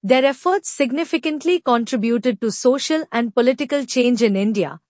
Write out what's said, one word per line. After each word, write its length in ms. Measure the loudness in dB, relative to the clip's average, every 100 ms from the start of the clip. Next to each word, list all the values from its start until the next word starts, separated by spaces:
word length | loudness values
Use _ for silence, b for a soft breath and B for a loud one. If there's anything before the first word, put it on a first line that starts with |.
Their 200 | 4 4 4
efforts 440 | 0 -2 -2 -2
significantly 880 | -2 -2 -2 -4 -2 -2 -4 0 0
contributed 800 | 2 0 0 -2 0 0 0 -2
to 100 | -4
social 520 | 0 2 2 0 -4 -2
and 220 | -4 -2
political 500 | 2 2 0 -2 -2 -2
change 360 | 0 2 2
in 140 | 2 2
India 440 | 0 -2 -4 -6 _